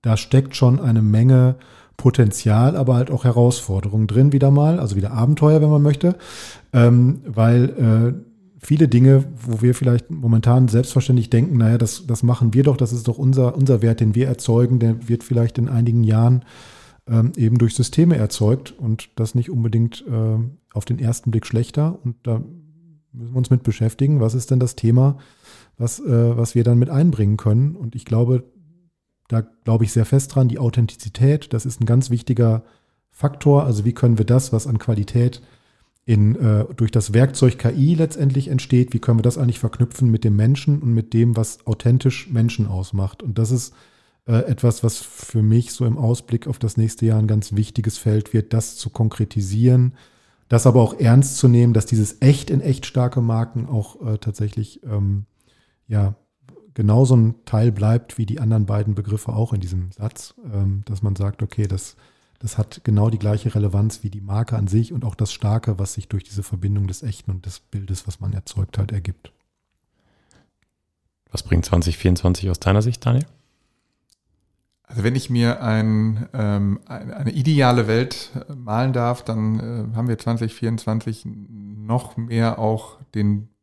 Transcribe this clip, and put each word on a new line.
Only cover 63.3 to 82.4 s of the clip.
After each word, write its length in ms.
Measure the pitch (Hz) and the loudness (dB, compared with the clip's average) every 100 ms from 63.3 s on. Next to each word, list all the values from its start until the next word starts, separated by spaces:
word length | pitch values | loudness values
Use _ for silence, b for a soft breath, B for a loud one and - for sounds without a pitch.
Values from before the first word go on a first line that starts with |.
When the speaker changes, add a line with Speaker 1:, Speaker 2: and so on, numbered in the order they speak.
| 104 - | -2 -2
Speaker 1:
Relevanz 480 | 107 104 98 110 - | -2 -2 0 -2 -4
wie 60 | 104 | -12
die 120 | 101 | -12
Marke 340 | 98 101 117 113 | -6 -6 -4 -4
an 120 | 98 | 0
sich 260 | 104 117 | 0 -2
und 100 | 156 | -6
auch 120 | 120 - | -8 -6
das 180 | 107 | -6
Starke, 440 | - 104 110 - 98 | -4 -2 -2 -2 -4
was 160 | 95 | -6
sich 140 | - - | -8 -8
durch 160 | 98 | -8
diese 180 | - 101 | -8 -10
Verbindung 460 | 98 95 98 101 95 | -8 -6 -4 -2 -4
des 160 | 98 | -6
Echten 280 | 131 101 - | -10 -10 -8
und 140 | 92 95 | -10 -10
des 140 | - | -16
Bildes, 480 | _ 101 95 92 - | _ -12 -8 -10 -10
was 140 | - | -10
man 100 | 95 | -8
erzeugt 460 | 98 - - 95 - | -8 -8 -8 -6 -4
hat, 160 | 98 | -4
ergibt. 400 | 101 90 - - _ _ _ _ _ _ _ _ _ _ _ _ _ _ _ _ _ _ _ _ | -6 -8 -12 -18 _ _ _ _ _ _ _ _ _ _ _ _ _ _ _ _ _ _ _ _
Speaker 2:
Was 120 | - | -14
bringt 220 | - 90 - | -4 -4 0
zwanzig 320 | 90 85 80 | -2 -2 -2
vierundzwanzig 520 | 92 90 92 90 95 | 0 0 0 -2 -4
aus 100 | 85 | -4
deiner 220 | - 101 | 0 0
Sicht, 240 | 110 117 120 | -2 -4 -2
Daniel? 200 | 123 147 _ _ _ _ _ _ _ _ _ _ _ _ _ _ _ | -2 -4 _ _ _ _ _ _ _ _ _ _ _ _ _ _ _
Speaker 3:
Also 200 | _ 113 | _ -4
wenn 120 | 104 131 | -2 -2
ich 140 | - | -2
mir 320 | 120 120 120 | 0 0 -2
ein, 680 | 120 110 110 110 110 110 - | -2 0 0 0 0 -2 -6
ähm, 460 | 131 104 101 101 98 _ | -6 -2 0 0 -2 _
ein, 260 | 131 - | -14 -14
eine 200 | - 139 | -8 -6
ideale 560 | 151 135 151 127 123 107 | -2 0 2 2 2 0
Welt, 440 | 113 131 - - - - | -2 -2 -8 -14 -16 -16
äh, 60 | 143 | -16
malen 380 | 120 110 131 | -8 -4 -2
darf, 300 | 123 117 123 | -2 -4 -6
dann, 360 | - 110 107 110 | -6 -4 -2 -4
äh, 360 | 113 117 107 110 | -6 -10 -8 -6
haben 120 | 120 | -4
wir 100 | 113 | -4
zwanzig 360 | - 117 113 | -4 -4 -6
vierundzwanzig 720 | - 117 113 - 110 117 110 - | -6 -6 -6 -4 -6 -6 -12 -14
noch 880 | 107 101 110 101 104 107 120 123 - | -16 -18 -20 -18 -16 -6 -6 -4 -10
mehr 420 | 117 117 | -6 -2